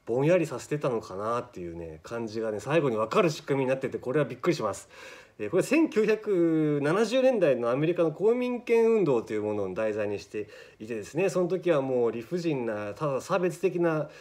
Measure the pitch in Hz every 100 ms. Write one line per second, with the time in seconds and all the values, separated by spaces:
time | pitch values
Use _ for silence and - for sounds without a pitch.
0 | - 120 147 185 160 120 - 147 147 113
1 | - 95 107 120 - 98 87 82 82 78
2 | - 117 113 110 110 104 127 160 143 110
3 | 110 202 180 147 - 139 131 131 123 107
4 | 123 147 139 123 - 156 110 98 - -
5 | - - - - 104 185 180 294 311 214
6 | 214 214 208 190 170 160 151 147 143 185
7 | 220 262 254 247 160 123 117 127 156 170
8 | 165 151 202 247 247 247 226 233 226 226
9 | 170 123 - 107 104 104 95 92 110 107
10 | 104 101 - 107 101 - - - 110 113
11 | 98 147 190 185 180 180 175 156 135 127
12 | 117 117 113 180 165 139 113 104 104 101
13 | 151 131 107 185 180 151 190 170 170 156
14 | 147 -